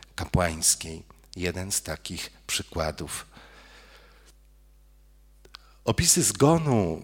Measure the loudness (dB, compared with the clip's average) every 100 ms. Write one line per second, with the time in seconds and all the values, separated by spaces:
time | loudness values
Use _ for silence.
0 | -16 -10 -2 2 2 2 0 0 -4 -12
1 | -16 -20 -18 -6 -4 -4 -6 -6 -6 -10
2 | -10 -10 -12 -14 -8 -8 -6 -4 -4 -6
3 | -10 -10 -12 -20 -20 -20 -20 -20 -20 -20
4 | -20 -20 -20 _ _ _ _ _ _ _
5 | _ _ _ _ -20 -20 _ _ -2 2
6 | 4 4 2 4 6 6 4 4 2 -2